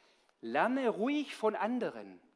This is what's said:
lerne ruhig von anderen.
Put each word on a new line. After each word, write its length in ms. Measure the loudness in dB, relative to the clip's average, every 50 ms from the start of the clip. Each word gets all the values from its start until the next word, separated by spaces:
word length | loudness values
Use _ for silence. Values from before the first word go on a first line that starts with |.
| _ _ _ _ _ _ _ _
lerne 480 | -8 -2 2 2 4 4 2 2 2 0
ruhig 460 | 0 2 0 0 0 0 -2 -4 -6
von 200 | 0 0 0 2
anderen. 680 | 2 0 0 0 0 -2 -4 -6 -8 -12 -14 -16 -18 _ _ _